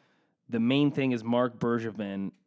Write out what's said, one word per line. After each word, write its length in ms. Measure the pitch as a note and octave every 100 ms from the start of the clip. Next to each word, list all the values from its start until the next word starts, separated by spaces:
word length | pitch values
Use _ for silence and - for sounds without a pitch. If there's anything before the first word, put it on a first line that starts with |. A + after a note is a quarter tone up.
| _ _ _ _ -
the 100 | A#2
main 320 | A#2 C#3 D3
thing 200 | C#3+ C3+
is 120 | A#2+
Marc 360 | A2+ A#2+ B2 A2+
Bergevin 720 | A#2+ A#2+ A2+ G#2 G2+ G2 G2 -